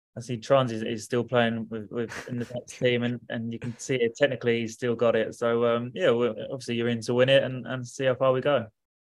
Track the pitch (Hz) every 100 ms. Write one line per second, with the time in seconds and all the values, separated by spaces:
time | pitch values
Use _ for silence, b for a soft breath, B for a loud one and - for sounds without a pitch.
0 | _ - 123 117 - 139 127 113 113 113
1 | 113 120 120 123 117 113 113 113 101 120
2 | 113 - - 123 117 123 - - 127 120
3 | 120 123 - 120 113 117 123 117 - 131
4 | 117 - 143 123 120 117 113 - 123 117
5 | 117 110 107 - 117 117 120 117 120 151
6 | 175 117 120 110 - 135 120 117 117 117
7 | 113 123 131 135 123 127 120 127 123 -
8 | 135 123 131 131 147 139 110 _ _ _
9 | _